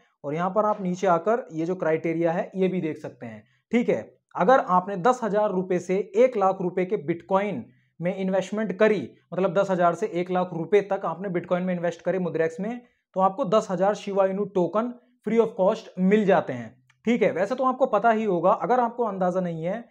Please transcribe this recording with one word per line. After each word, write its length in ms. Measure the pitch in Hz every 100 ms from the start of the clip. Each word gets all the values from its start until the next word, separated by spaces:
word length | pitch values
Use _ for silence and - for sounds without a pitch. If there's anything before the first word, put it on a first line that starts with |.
| _ _
और 120 | 143 156
यहाँ 140 | 180
पर 160 | 208 208
आप 160 | 208
नीचे 260 | 185 180 196
आकर 400 | 170 190 - -
ये 120 | 160 165
जो 100 | 185
क्राइटेरिया 560 | 160 160 165 165 170
है 200 | 175 233 190
ये 120 | 185
भी 140 | 185
देख 160 | 156 147
सकते 280 | 143 - 117
हैं। 180 | 110 - _ _
ठीक 180 | 233 240
है, 120 | 147 101 _ _ 139
अगर 240 | 185 262
आपने 360 | 262 180 180 196
दस 220 | 190 247
हजार 280 | 220 202 208
रुपए 280 | 185 185 180
से 180 | 180 185 190 202
एक 220 | 254 220
लाख 240 | 190 190
रुपए 240 | 180 185 180
के 120 | 208 147
Bitcoin 540 | 170 - 190 208 143 110 _ _ -
में 160 | 170 190
इन्वेस्टमेंट 560 | 190 190 185 208 220 185
करी, 320 | 214 208 120 - -
मतलब 200 | 175 190
दस 160 | 180 202
हजार 240 | 180 175 170
से 120 | 214
एक 180 | 170 180
लाख 180 | 180 180
रुपए 280 | 175 180 208
तक 180 | 196 196 185
आपने 240 | 160 196
Bitcoin 300 | 175 175 175
में 120 | 185
इन्वेस्ट 280 | 175 170 170
करे 180 | 180 185
Mudrex 400 | 175 156 160 165
में, 220 | 202 240 - _ _ 185
तो 40 |
आपको 240 | 190 190 233
दस 200 | 214 208
हजार 220 | 180 196 202
शिबा 300 | - 196 190
इनू 200 | 190 202 190
टोकन 380 | 170 202 240 240 _ _ -
free 120 | 226
of 140 | 220 208
cost 280 | 185 220 - -
मिल 260 | 185 214 196
जाते 280 | 175 -
हैं। 220 | 127 113 - _ _ -
ठीक 160 | 233
है, 100 | 185
वैसे 240 | 143 202 254
तो 80 |
आपको 220 | 262 254 277
पता 240 | 208 233
ही 120 | 220
होगा, 280 | 220 175 180
अगर 280 | 220 175 247
आपको 240 | 233 240
अंदाजा 360 | 226 190 185 185
नहीं 240 | 180 165
है 200 | 165 226 240